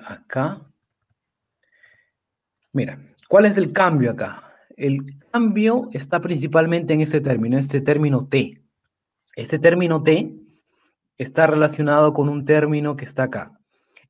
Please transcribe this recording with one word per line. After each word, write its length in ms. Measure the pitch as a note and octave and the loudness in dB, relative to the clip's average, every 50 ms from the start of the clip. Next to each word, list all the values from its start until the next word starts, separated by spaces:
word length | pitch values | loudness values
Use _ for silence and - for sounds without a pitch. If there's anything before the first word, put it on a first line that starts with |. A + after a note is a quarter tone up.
| - | -12
acá. 540 | - G2+ - _ - - C3 C3+ E3 G3 - - _ _ _ _ _ _ _ _ _ _ _ _ _ _ _ _ _ _ _ _ _ _ _ _ _ _ _ _ _ _ _ _ _ _ _ _ _ _ _ _ _ - | -16 -20 -20 _ -10 -6 -6 -6 -6 -6 -10 -18 _ _ _ _ _ _ _ _ _ _ _ _ _ _ _ _ _ _ _ _ _ _ _ _ _ _ _ _ _ _ _ _ _ _ _ _ _ _ _ _ _ -4
Mira, 260 | C#3 A#2 - - - - _ _ _ _ | -4 -4 -4 -8 -14 -20 _ _ _ _
¿cuál 180 | - F#3 G3 G#3+ | 2 4 4 6
es 120 | G#3 G3+ | 4 4
el 140 | G3 F3 D3 | 0 -2 0
cambio 400 | D3 F#3 F#3+ F3 D#3+ C#3+ B2 A#2 | 0 0 2 2 2 2 0 0
acá? 320 | G#2+ - G#2 F#2+ - - - - _ _ _ _ _ | -2 -4 -8 -10 -12 -14 -20 -20 _ _ _ _ _
El 420 | - C#3+ C#3 C#3 C3+ - - - - _ _ | -6 -4 -4 -4 -4 -6 -10 -16 -20 _ _
cambio 580 | - A#3+ A#3 G#3+ G3 G#3+ G#3+ A3 A#3 B3+ C4 - | -2 0 0 0 0 2 2 2 0 0 -2 -6
está 300 | - C#3+ - - F3 E3+ | -10 -12 -6 -4 -4 -2
principalmente 720 | - F3 F3 C#3+ C3+ D#3 D#3 D#3+ D#3+ E3 E3+ E3+ E3 C3+ D#3 | -2 -4 -4 -4 -2 0 2 2 2 2 0 -2 0 0 0
en 80 | D#3 | 0
este 200 | D#3 D3+ D#3 D3 | 0 0 0 -2
término, 360 | C3+ C#3 B2+ A2 A2 A2+ B2+ | 0 0 -2 -2 0 0 0
este 240 | C#3 C3+ C#3 - C3+ | 0 0 -2 -2 -2
término 460 | C3+ D3 D3+ D3 D3+ D3 C3+ A#2+ - | 0 0 2 2 2 2 0 0 0
T. 340 | - - C3+ A2 - - - _ _ _ _ _ _ _ _ _ _ _ _ _ _ _ | 0 0 0 -2 -2 -8 -16 _ _ _ _ _ _ _ _ _ _ _ _ _ _ _
Este 240 | - - - D#3+ D3 | -14 -8 -6 0 4
término 420 | D#3 E3+ F3 F3+ F3+ E3 E3 D#3 | 4 4 4 4 2 0 0 2
T 340 | - D#3+ D#3 F3+ B3 - - - - _ _ _ _ _ _ _ _ _ _ _ _ _ _ | 2 4 2 2 2 -4 -10 -16 -20 _ _ _ _ _ _ _ _ _ _ _ _ _ _
está 300 | - C3 C3+ - D#3+ D#3+ | -12 -12 -4 -2 -2 0
relacionado 680 | D#3 D3+ D3+ D3+ D3+ D3 - D3+ D3 D3 D3+ D3+ D3+ D3 | 0 2 2 0 0 0 -2 -2 0 2 4 4 2 2
con 160 | D3 C#3+ D3 | 0 -2 -2
un 160 | D3 D3 C#3 | -2 -2 0
término 500 | C#3+ D3+ D3+ D3+ D3+ D3+ D3 D3+ D3 C#3+ | 2 2 2 2 0 -2 -2 -4 -4 -6
que 100 | C#3 C3+ | -8 -12
está 180 | - - - C3 | -8 -6 -4 -4
acá. 360 | C3 - G#2 - - - _ _ _ _ _ _ _ _ _ _ | -4 -6 -8 -12 -14 -18 _ _ _ _ _ _ _ _ _ _